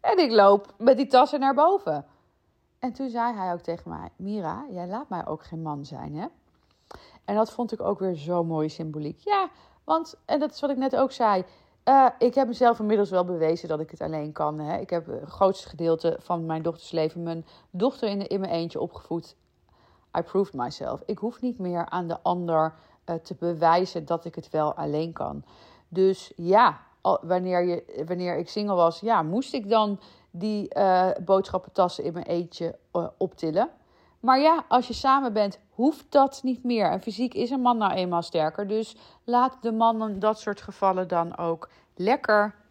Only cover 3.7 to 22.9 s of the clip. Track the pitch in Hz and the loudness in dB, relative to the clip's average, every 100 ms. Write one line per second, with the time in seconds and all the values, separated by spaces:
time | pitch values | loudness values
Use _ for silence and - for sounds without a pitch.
3.7 | 165 - 160 175 _ 190 208 165 165 285 | -8 -8 -12 -14 _ -8 -6 -6 -8 -10
4.7 | 185 180 208 294 180 - 156 - 165 160 | -10 -8 -8 -8 -8 -8 -10 -10 -10 -8
5.7 | 147 143 139 151 147 247 _ _ _ _ | -8 -10 -12 -12 -10 -10 _ _ _ _
6.7 | _ _ - - - - 208 226 - 240 | _ _ -20 -20 -18 -4 0 0 0 -6
7.7 | 220 - 196 190 165 147 175 170 160 156 | -2 -2 -2 -2 -4 -2 -2 0 0 -2
8.7 | - 160 151 151 - 403 403 370 - _ | -4 -10 -8 -8 -8 -2 0 -2 -8 _
9.7 | _ - 320 330 - - 294 285 - - | _ -2 -2 -2 -14 -4 -2 -2 -2 -2
10.7 | 262 269 - 262 - 226 190 180 _ _ | 0 0 2 0 2 2 2 -2 _ _
11.7 | _ - 269 262 - 247 247 269 240 247 | _ 6 8 8 6 2 2 0 4 4
12.7 | 233 214 214 202 185 180 175 160 170 160 | 4 2 2 2 0 0 0 0 0 -2
13.7 | 151 156 - 160 156 151 151 151 156 151 | -6 -6 -8 -6 -6 -8 -4 -4 -2 -6
14.7 | 165 - 175 160 - 151 - 190 190 - | -6 -4 -6 -4 -10 -10 2 2 2 -10
15.7 | 147 165 165 165 - - 175 165 160 160 | -4 0 2 0 -4 -4 -4 -4 -4 -4
16.7 | 165 - 165 156 170 170 165 165 - _ | -6 -8 -2 -2 -4 -8 -8 -10 -20 _
17.7 | 180 240 254 220 202 196 196 190 165 170 | -2 -2 0 -4 -4 -4 -4 -2 -4 -4
18.7 | - 175 - - 165 - _ _ _ _ | -6 -8 -10 -8 -8 -8 _ _ _ _
19.7 | _ _ _ _ - 170 190 196 135 135 | _ _ _ _ -6 -2 -2 -2 -4 -8
20.7 | - 127 139 - 202 214 247 254 240 185 | -6 -8 -8 -8 -6 -6 -6 -8 -6 -6
21.7 | 175 165 180 170 - - 180 175 160 160 | -4 -4 -6 -6 -4 -2 -2 0 2 0
22.7 | 160 _ | -4 _